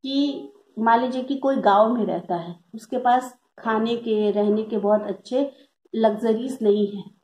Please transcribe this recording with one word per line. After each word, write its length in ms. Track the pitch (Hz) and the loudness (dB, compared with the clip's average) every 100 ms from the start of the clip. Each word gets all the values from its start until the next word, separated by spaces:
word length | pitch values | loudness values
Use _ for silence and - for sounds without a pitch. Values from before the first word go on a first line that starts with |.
कि 440 | 269 277 285 - - _ _ - | -2 -2 -2 -4 -14 _ _ -2
मान 220 | 226 233 | 2 2
लीजिए 220 | 254 254 | 2 -4
कि 120 | 254 | -4
कोई 200 | 269 269 | -2 0
गांव 380 | 254 202 202 220 | 2 4 6 4
में 120 | 247 | 2
रहता 300 | 196 170 - | -2 -4 -4
है, 200 | 175 170 170 _ | -6 -6 -16 _
उसके 220 | 226 - 247 | -20 -8 -2
पास 380 | 247 247 254 - _ - | 2 0 -2 -18 _ -10
खाने 360 | 226 220 226 | -4 -2 0
के, 360 | 233 233 214 208 | -2 0 0 2
रहने 320 | 202 208 214 | 2 2 0
के 140 | 214 220 | -2 -2
बहुत 260 | 202 214 | 2 0
अच्छे 480 | 208 190 - 254 277 - _ _ _ | 0 -10 -4 -2 -2 -6 _ _ _
luxuries 640 | 226 220 208 226 220 262 254 | 0 0 2 0 0 -2 0
नहीं 260 | 214 208 202 202 | 2 2 0 -4
है 60 | - _ | -14 _